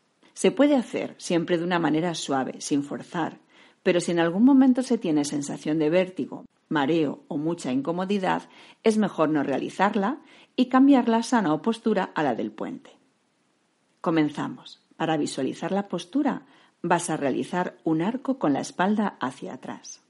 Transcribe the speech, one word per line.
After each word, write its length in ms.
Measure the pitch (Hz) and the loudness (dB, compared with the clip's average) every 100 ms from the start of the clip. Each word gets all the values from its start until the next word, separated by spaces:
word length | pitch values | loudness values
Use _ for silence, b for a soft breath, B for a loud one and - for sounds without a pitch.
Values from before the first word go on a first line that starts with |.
| _ _ b | _ _ b
Se 160 | - 190 | 0 0
puede 260 | 185 294 277 | 4 4 4
hacer 380 | - 117 - - | 0 -6 -8 -8
siempre 400 | - 170 170 175 | -2 -2 0 0
de 60 | 175 | 0
una 120 | 175 | 0
manera 380 | 156 151 175 160 | 0 0 0 -4
suave, 460 | - 135 131 - | -4 -2 -4 -6
sin 200 | - 143 | -4 -2
forzar, 560 | 143 - - 175 151 - _ b b b | -2 -8 -8 -6 -6 -8 _ b b b
pero 160 | 196 175 | 0 2
si 120 | 170 | 2
en 80 | 170 | 0
algún 260 | 170 175 254 | 2 4 6
momento 360 | 269 262 254 | 8 6 4
se 160 | 254 233 | 2 -2
tiene 280 | 175 151 143 | 0 0 0
sensación 520 | 147 143 143 156 156 | -4 -6 -8 -4 0
de 120 | 151 | 2
vértigo, 560 | 175 185 - 131 - - _ - | 2 0 -4 -8 -10 -16 _ -4
mareo 560 | 156 139 165 143 - - | 0 2 2 0 -4 -8
o 100 | 160 | -6
mucha 360 | 156 170 139 | -4 -4 -4
incomodidad, 760 | 127 143 170 190 208 180 165 - B B B | -4 -2 -4 -2 -2 0 -2 -6 B B B
es 160 | 226 214 | 0 2
mejor 320 | 202 - 151 | 0 2 0
no 140 | 156 | 2
realizarla 800 | 139 131 - - 196 208 196 302 B B B - | 0 -2 -4 0 0 2 -2 -4 B B B -2
y 120 | 254 | 2
cambiar 420 | 262 277 269 240 | 6 8 6 6
la 120 | 226 | 2
sana 320 | 233 240 175 | 2 0 2
o 80 | 156 | 0
postura 440 | 226 220 226 202 185 - | -2 -2 0 0 -2 -2
a 80 | |
la 100 | 147 | -2
del 180 | 107 107 | -2 -6
puente. 380 | - - - - - _ _ _ _ _ _ _ _ _ _ | -8 -10 -10 -16 -20 _ _ _ _ _ _ _ _ _ _
Comenzamos. 800 | 185 160 151 - 143 - - - _ - | 0 0 0 -2 -10 -10 -18 -20 _ -8
Para 220 | 160 160 | -4 -2
visualizar 540 | - - 131 127 170 | -4 -4 -6 -6 -4
la 180 | 196 202 | -4 -4
postura, 540 | 175 - 269 285 - - b b b | -8 -4 -2 -2 -4 -10 b b b
vas 280 | 170 175 170 | 0 0 0
a 80 | 156 | -2
realizar 600 | 139 135 - 180 185 - | -2 -2 -4 -4 -4 -6
un 200 | 165 160 | -2 -2
arco 340 | 180 247 - 262 | -2 -4 -4 -2
con 160 | 156 | 0
la 80 | 135 | 0
espalda 560 | - - 185 214 208 - | -2 -2 0 0 -2 -4
hacia 360 | 127 - 117 127 | -8 -8 -12 -12
atrás. 460 | - 113 - - _ | -14 -14 -16 -20 _